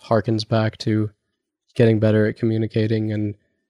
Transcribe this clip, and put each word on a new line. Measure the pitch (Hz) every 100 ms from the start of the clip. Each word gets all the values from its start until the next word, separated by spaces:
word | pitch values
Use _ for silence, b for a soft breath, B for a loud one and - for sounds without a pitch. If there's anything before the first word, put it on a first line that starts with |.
| -
harkens | 113 110 110 107
back | 113 110 -
to | - 107 107 - _ _ _ _ _ -
getting | 117 110
better | 107 107 107
at | -
communicating | 117 110 110 113 110 110 110
and, | 107 107 101 _ _